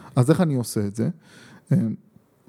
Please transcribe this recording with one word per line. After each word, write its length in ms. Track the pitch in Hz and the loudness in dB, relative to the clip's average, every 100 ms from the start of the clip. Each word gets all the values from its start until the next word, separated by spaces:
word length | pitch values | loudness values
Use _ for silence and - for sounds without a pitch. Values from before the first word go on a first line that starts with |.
| - - | -6 0
אז 140 | 123 | 2
איך 100 | 160 | 2
אני 140 | 175 | 2
עושה 320 | 135 113 - 101 | 0 -4 -4 -4
את 80 | 104 | -2
זה? 120 | 123 - - - - - _ | -4 -6 -16 -20 -20 -20 _
אמ, 220 | - 113 - _ _ _ _ | 0 0 -6 _ _ _ _